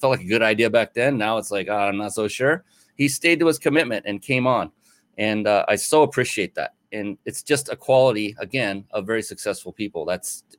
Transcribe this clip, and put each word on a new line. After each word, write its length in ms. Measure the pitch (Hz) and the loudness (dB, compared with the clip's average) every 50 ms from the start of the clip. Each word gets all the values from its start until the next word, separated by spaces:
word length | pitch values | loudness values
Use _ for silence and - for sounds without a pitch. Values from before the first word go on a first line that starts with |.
felt 120 | - 131 | 0 0
like 80 | 127 - | 0 0
a 60 | 90 90 | 0 0
good 140 | 110 113 | 2 2
idea 280 | 113 110 110 107 117 110 | 4 4 4 4 2 4
back 240 | 110 117 107 - - | 4 2 2 2 0
then. 240 | 120 123 143 139 110 | 0 0 2 2 0
Now 180 | 107 110 113 | 0 0 -2
it's 140 | 110 104 - | -2 -2 -4
like, 180 | 101 98 90 98 | -4 -4 -2 -2
"Ah, 200 | 104 101 101 101 | 0 0 0 0
I'm 100 | 98 101 | 0 -2
not 160 | 104 101 - | -4 -4 -4
so 140 | 110 107 101 | -2 -4 -2
sure." 360 | - - 127 143 160 185 _ _ _ _ _ _ _ | -2 0 2 2 2 0 _ _ _ _ _ _ _
He 120 | - 143 139 | -2 0 0
stayed 320 | 139 - - 170 170 151 | 0 0 2 2 2 4
to 60 | 165 160 | 4 2
his 100 | 156 - | 2 2
commitment 480 | - 156 143 160 151 120 110 98 - | 0 2 2 2 0 0 -4 -6 -4
and 160 | 101 101 98 | -6 -8 -8
came 240 | - - 131 127 123 | -4 -2 -2 0 2
on. 260 | 127 123 107 90 - _ _ _ _ _ _ _ _ _ - | 2 2 0 -2 -4 _ _ _ _ _ _ _ _ _ -4
And, 280 | 107 107 107 107 104 | -2 -2 0 0 2
uh, 200 | 104 104 98 - - | 2 2 2 4 2
I 80 | 107 | 0
so 260 | 104 - - 151 156 | -2 0 2 6 6
appreciate 520 | 147 131 - 127 123 - - 107 92 - - | 6 4 4 -2 -2 -2 -2 -4 -4 -4 -4
that. 200 | 80 69 - _ _ _ _ | -8 -8 -8 _ _ _ _
And 280 | 107 107 101 101 95 _ - | -8 -6 -6 -6 -8 _ -10
it's 160 | - - - | -12 -10 -10
just 260 | - - 147 135 - - | -2 -2 -2 -2 -2 -6
a 80 | 120 | -10
quality, 580 | - - - 131 131 131 131 110 107 107 104 107 - | -10 0 2 4 6 6 4 4 0 -4 -6 -6 -10
again, 480 | 104 92 - 135 113 101 98 98 101 _ | -12 -6 -4 -2 -2 -2 -4 -6 -8 _
of 140 | - 107 95 | -8 -6 -4
very 160 | 107 110 110 | -2 -2 -4
successful 480 | 104 - 98 - - 104 95 - - 90 | -4 -6 -12 -8 -6 -6 -6 -6 -10 -16
people. 360 | - - 107 104 - 85 76 | -10 -8 -8 -8 -6 -6 -4
That's 360 | 85 92 92 - - - - _ _ - | -4 -4 -4 -6 -10 -12 -12 _ _ -20